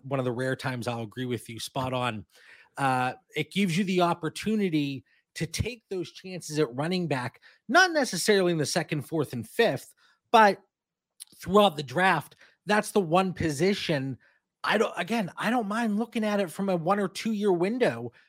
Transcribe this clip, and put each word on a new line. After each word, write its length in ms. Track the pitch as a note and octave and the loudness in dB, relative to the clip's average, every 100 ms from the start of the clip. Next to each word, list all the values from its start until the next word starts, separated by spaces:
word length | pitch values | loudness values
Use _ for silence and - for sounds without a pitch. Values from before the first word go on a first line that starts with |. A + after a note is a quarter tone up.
one 160 | C3+ C#3 | -6 -4
of 60 | |
the 80 | B2+ | -2
rare 240 | A#2 C3 C3 | -2 -2 -4
times 320 | C3 B2+ A2+ | -4 -6 -6
I'll 140 | A#2 | -6
agree 240 | A2 B2 B2+ | -8 -8 -6
with 220 | A#2+ - | -6 -8
you, 100 | A2 | -12
spot 320 | - C3+ C3 | -8 -6 -4
on. 320 | B2+ B2 G#2+ F2+ _ - - _ - | -4 -4 -6 -12 _ -20 -20 _ -4
Uh, 380 | C#3 B2+ B2+ - _ D3+ | 0 0 -2 -6 _ -8
it 140 | D3+ | -4
gives 240 | F#3 G3+ D#3+ | -2 0 0
you 80 | |
the 160 | F#3+ F3+ | 0 2
opportunity 1040 | E3+ E3+ D#3 - G#3 A3 G3 D#3 C#3+ C3+ - _ _ - | 2 0 -4 -6 -2 0 0 0 -2 -6 -12 _ _ -8
to 80 | E3 | -6
take 380 | - G#3+ A#3+ - | -4 -4 -6 -10
those 220 | F#3+ D#3+ | -8 -8
chances 480 | - F#3+ F#3 - D3+ | -12 -14 -12 -6 -2
at 160 | D3 | -2
running 320 | B2 D#3 F#3 E3+ | -2 -2 -2 -2
back, 340 | C#3 D3 - - _ - | -2 -4 -10 -20 _ 2
not 240 | D#4 F#4 | 4 4
necessarily 580 | D#4 B3+ F3 - G3+ F3+ | 4 0 0 2 4 4
in 80 | E3 | 2
the 80 | C#3 | 0
second, 360 | F3 D3+ D3+ | -2 -2 -4
fourth, 300 | B2 - C3+ | -4 -2 -2
and 160 | B2 G#2+ | -6 -6
fifth, 460 | - A3 C3 - - _ _ _ | 0 2 0 -6 -20 _ _ _
but 280 | A3+ G#3 F#3+ _ _ _ _ _ - - - | 8 8 6 _ _ _ _ _ -20 -20 -14
throughout 400 | E3+ G3 G3+ D3 | 2 6 6 2
the 60 | |
draft. 500 | C#3 C3+ F#3+ E3 - _ _ _ - | -6 0 2 2 -2 _ _ _ -2
That's 240 | G#3 - | 0 0
the 100 | G#3+ | 0
one 320 | E3+ F3 F#3+ | 2 2 2
position 840 | - E3 C#3 F#3 G3+ - D3 C3+ B2 _ _ _ _ | 0 -2 0 0 0 0 -2 -2 -8 _ _ _ _
I 120 | C#3+ G3+ | -2 0
don't, 160 | G#3+ - | 0 -2
again, 340 | F3 A#3 F3 - | -4 -4 -4 -4
I 140 | G3+ | -2
don't 180 | B3 G3+ | 0 -2
mind 280 | G#3+ A3+ G3+ | -2 -2 -2
looking 280 | A3+ A#3 | -2 -2
at 160 | G#3+ G#3 | -2 0
it 100 | F#3 | -2
from 180 | - G3 | -4 -2
a 60 | |
one 240 | F3+ D#3+ G#3 | 0 0 0
or 80 | G3 | 0
two 240 | - A3+ | -4 -4
year 220 | G#3 G#3 | 0 2
window, 580 | F3 F#3 B3 G#3 A#2 A#2+ - | 2 0 0 0 -2 -8 -12